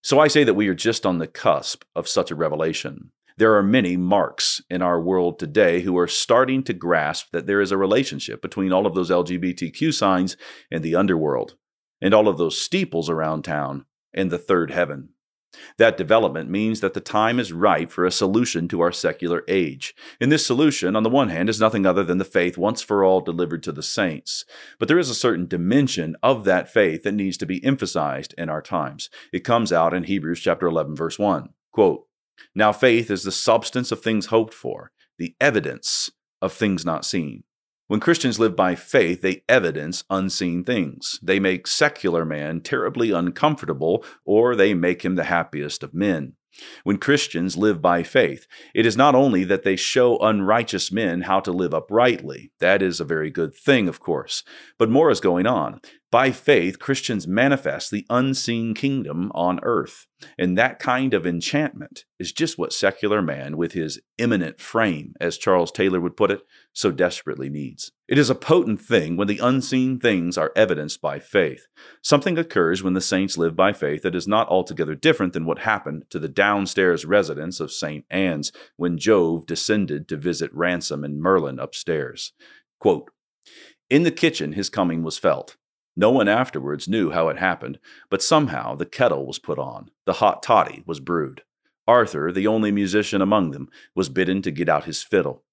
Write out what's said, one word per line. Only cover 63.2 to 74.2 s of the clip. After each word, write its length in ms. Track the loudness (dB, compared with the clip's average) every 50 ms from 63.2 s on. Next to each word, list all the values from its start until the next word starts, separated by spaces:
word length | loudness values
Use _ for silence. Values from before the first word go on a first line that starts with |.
man 340 | 0 -2 -4 -8 -8 -8 -4
with 160 | -4 -4 -4
his 280 | -2 -6 -6 -6 -8 -12 _ _ _ -2
imminent 400 | 0 0 0 0 -2 -4 -8 -12
frame, 560 | -16 -6 -2 0 0 0 -2 -4 -8 -14 -8 -4
as 180 | -4 -4 -4 -2
Charles 320 | 2 2 4 4 2 0
Taylor 300 | 0 0 0 2 2 0
would 160 | -2 -4 0
put 160 | 2 2 2
it, 100 | 2 -2 _ _ _ _ _ _
so 180 | _ -2 0 0
desperately 580 | 2 2 0 0 0 -6 -10 -10 -8 -8 -8 -8
needs. 440 | -8 -8 -10 -10 -12 -14 -18 -18 _ _ _ 0
It 100 | 2 2
is 100 | 4 2
a 60 | 0
potent 460 | -4 0 2 2 2 4 0 -4 -4
thing 360 | -2 2 2 2 2 0 -2
when 120 | -2 -2 -2
the 100 | -2 0
unseen 640 | 0 0 0 0 -2 0 0 0 0 0 -2 0
things 360 | 0 0 2 2 -2 -2 -2
are 140 | -2 -2 0 2
evidenced 440 | 2 2 2 2 -4 -4 -8 -10 -6
by 200 | -6 -6 -6 -6
faith. 480 | -12 0 2 2 2 2 -2 -10 _ _ _ -20 -20 -20 -20 _
Something 340 | 0 2 2 2 2 0 0
occurs 460 | 0 -2 0 2 2 2 2 2 0
when 120 | -2 -2 -2
the 60 | -2
saints 380 | -2 0 0 0 0 -2 -2 -2
live 160 | -2 -2 2
by 180 | 2 2 2
faith 300 | 2 -2 -4 -4 -4 -2
that 140 | -4 -4 -4
is 100 | -2